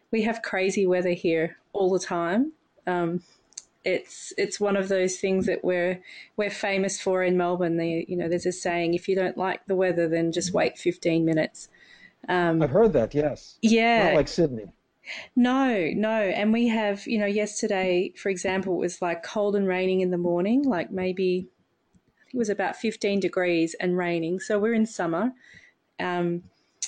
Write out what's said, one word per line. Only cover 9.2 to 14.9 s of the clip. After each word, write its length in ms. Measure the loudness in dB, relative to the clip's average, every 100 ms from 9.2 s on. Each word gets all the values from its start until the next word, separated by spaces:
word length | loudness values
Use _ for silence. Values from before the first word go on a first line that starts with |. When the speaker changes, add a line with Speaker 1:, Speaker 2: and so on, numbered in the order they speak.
| 0 -2
Speaker 1:
like 280 | -4 -4 -2
the 80 | 0
weather, 320 | 2 2 2
then 240 | 2 0
just 220 | 0 -2
wait 240 | 0 0 0
fifteen 480 | -4 -2 0 2 2
minutes." 440 | 2 0 -6 -20 _ -20 -20 -20 _ -2
Um, 340 | 0 2 2
Speaker 2:
I've 80 | 4
heard 240 | 4 4
that, 200 | 4 2
yes. 440 | 0 0 -2 -10 -2
Speaker 1:
Yeah. 440 | 2 4 4 4 4
Speaker 2:
Not 100 | 4
like 120 | 2
Sydney. 380 | 2 0 0 -10 -18 _